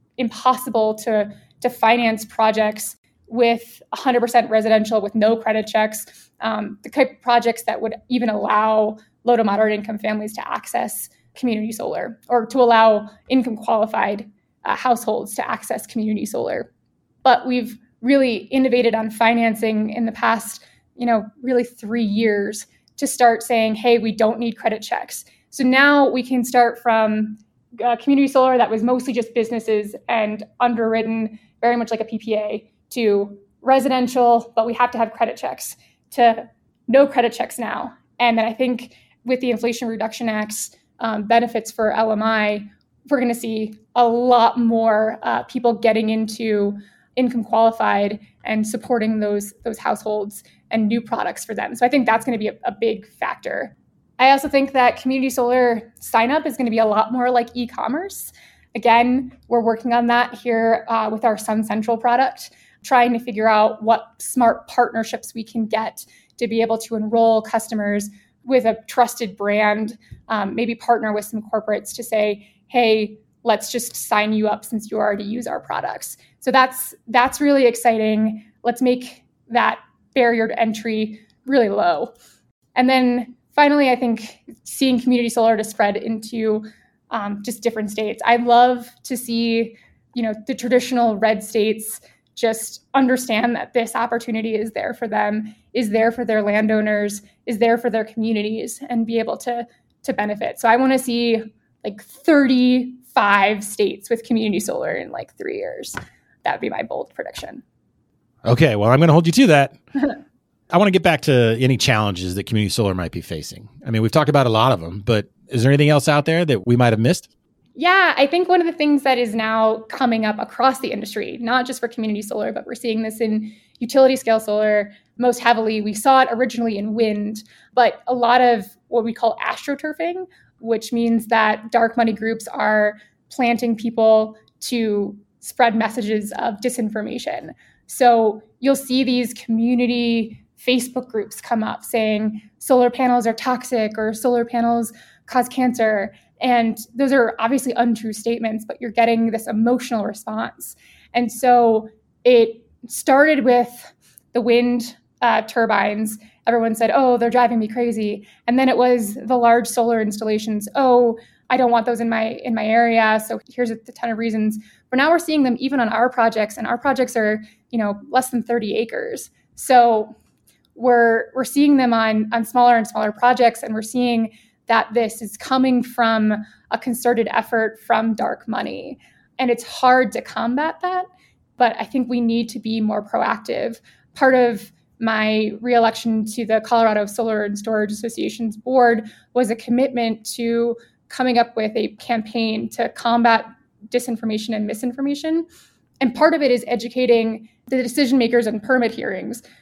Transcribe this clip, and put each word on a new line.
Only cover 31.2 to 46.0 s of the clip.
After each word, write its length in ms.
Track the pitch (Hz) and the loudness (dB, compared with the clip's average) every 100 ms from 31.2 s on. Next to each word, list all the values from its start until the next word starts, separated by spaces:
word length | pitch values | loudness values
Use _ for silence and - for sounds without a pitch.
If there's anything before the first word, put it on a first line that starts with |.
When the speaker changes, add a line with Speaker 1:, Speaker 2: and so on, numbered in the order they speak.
| 214 - _ _ | -6 -10 _ _
Speaker 1:
very 140 | 233 240 | 0 0
much 140 | 226 | -2
like 100 | 220 | -6
a 40 | |
P 140 | 220 220 | -6 -8
P 160 | 220 | -4
A 360 | 214 208 - - _ - | -4 -4 -8 -12 _ -12
to 480 | 254 220 202 202 - _ _ | -2 0 0 -2 -10 _ _
residential, 880 | 240 269 269 254 247 254 240 233 233 - | 2 2 2 0 0 2 4 4 0 -4
but 100 | 233 | -2
we 80 | |
have 160 | 233 240 | 0 0
to 80 | 233 | 0
have 140 | 226 | -4
credit 260 | - 233 - | -2 -4 -4
checks, 380 | 131 - - - _ _ _ | -10 -10 -14 -16 _ _ _
to 360 | - 233 226 - _ _ _ - | 4 4 4 -4 _ _ _ 2
no 180 | 262 277 | 4 4
credit 260 | 254 240 | 2 0
checks 260 | 233 - - | -2 -8 -8
now. 360 | 214 - - - _ - | -8 -8 -10 -14 _ -2
And 180 | 240 226 | 2 2
then 80 | |
I 80 | 220 | 0
think 420 | 220 254 240 - _ _ _ | -2 -2 -4 -10 _ _ _
with 160 | 240 254 | -4 -2
the 120 | 254 | -2
Inflation 360 | 226 240 233 233 | -2 -2 -4 -6
Reduction 400 | 220 220 - 233 | -6 -6 -6 -4
Act's, 480 | 214 214 214 - _ _ - | -4 -6 -8 -12 _ _ -8
um, 240 | 226 214 | -6 -4
benefits 480 | 208 233 233 226 226 | 2 2 2 -4 -6
for 220 | - 214 | -2 -2
L 200 | - 220 | 0 0
M 100 | 214 | 0
I, 460 | 220 220 208 208 208 _ _ _ - | 0 0 0 -4 -8 _ _ _ -2
we're 120 | 285 | 0
gonna 140 | 240 | 0
see 400 | 233 226 220 214 - _ 240 | -2 -6 -6 -6 -10 _ 2
a 100 | 233 | 2
lot 520 | 240 247 240 233 247 | 2 4 4 4 2
more, 600 | 226 226 226 214 220 - | 0 2 2 2 0 -2
uh, 200 | - 240 | -4 -4
people 280 | - 247 240 | -4 -2 -2
getting 380 | 233 226 220 | 2 2 2